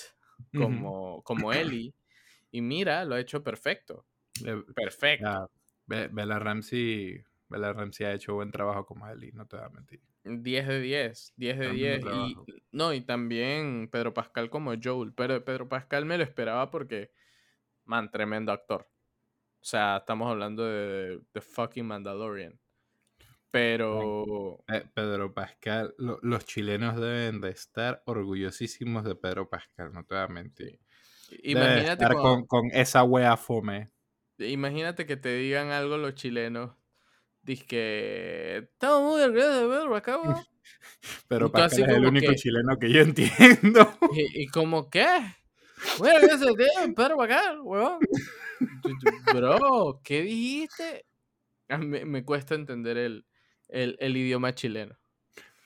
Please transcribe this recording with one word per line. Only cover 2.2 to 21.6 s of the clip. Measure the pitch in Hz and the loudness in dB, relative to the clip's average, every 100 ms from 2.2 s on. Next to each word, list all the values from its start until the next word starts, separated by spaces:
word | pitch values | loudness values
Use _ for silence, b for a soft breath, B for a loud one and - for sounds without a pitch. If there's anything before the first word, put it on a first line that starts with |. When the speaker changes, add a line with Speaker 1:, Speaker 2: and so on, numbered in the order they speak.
| b b b | b b b
Speaker 2:
Y | 120 | -8
mira, | 120 160 190 160 | -6 -4 -2 -4
lo | 170 | -4
ha | 123 | -6
hecho | 127 147 | -6 -8
perfecto. | 139 107 147 - - - _ _ _ - | -8 -6 -6 -6 -10 -20 _ _ _ -14
Speaker 1:
Eh, | 117 107 - | -10 -10 -8
Speaker 2:
Perfecto. | - 98 - 147 143 104 | -8 -8 -2 0 0 -2
Speaker 1:
ah, | 95 92 _ _ _ - | -4 -8 _ _ _ -10
Be-, | 107 90 | -8 -6
Bella | 104 104 104 | -6 -6 -4
Ramsey, | 107 107 107 123 117 107 95 92 - _ - | -4 -6 -6 -4 -4 -4 -8 -12 -20 _ -14
Bella | 104 104 | -8 -6
Ramsey | 104 101 - 101 | -8 -10 -8 -6
ha | |
hecho | 101 - | -6 -6
buen | 101 104 | -8 -8
trabajo | 104 101 101 - | -6 -4 -6 -8
como | 101 107 | -16 -18
Ellie, | 117 120 | -18 -18
no | 110 107 | -20 -18
te | 104 | -18
voy | - | -18
a | |
mentir. | - - - _ _ | -20 -20 -20 _ _
Speaker 2:
Diez | 101 117 123 127 135 | -14 -10 -6 -4 -4
de | 135 | -4
diez, | 127 143 117 110 - - | -4 -4 -6 -8 -20 -8
diez | 123 135 | -6 -4
de | 131 | -4
Speaker 1:
Tremendo | |
Speaker 2:
diez. | 127 139 135 110 | -4 -2 -4 -6
Y | 101 123 - | -6 -8 -10
Speaker 1:
trabajo. | - 87 _ | -18 -20 _
Speaker 2:
no, | 143 165 | -4 -4
y | 135 | -4
también | 123 120 117 117 127 151 151 120 110 | -6 -6 -4 -4 -4 -4 -6 -8 -8
Pedro | 117 117 | -6 -4
Pascal | 117 - 117 117 | -6 -6 -8 -8
como | 151 143 113 | -6 -6 -6
Joel. | 127 127 113 | -4 -6 -6
Pero | - 127 127 | -6 -4 -4
Pedro | 135 131 127 | -4 -8 -8
Pascal | 131 - 143 | -10 -4 -4
me | 151 175 | -2 -2
lo | |
esperaba | 139 - 113 120 135 | -4 -4 -4 -2 -4
porque, | 160 117 107 104 _ _ _ _ _ _ _ | -6 -8 -10 -10 _ _ _ _ _ _ _
man, | - 117 107 | -6 -4 -4
tremendo | 107 107 107 107 | -4 -4 -4 -4
actor. | 104 - 104 - _ _ _ _ _ _ _ | -6 -6 -8 -10 _ _ _ _ _ _ _
O | |
sea, | - 113 104 98 | -6 -2 0 -2
estamos | - 113 120 | -4 -6 -4
hablando | 107 104 107 | -4 -6 -6
de, | 113 107 101 98 92 92 - | -6 -4 -6 -6 -8 -12 -14
de | 107 | -16
fucking | - - | -10 -8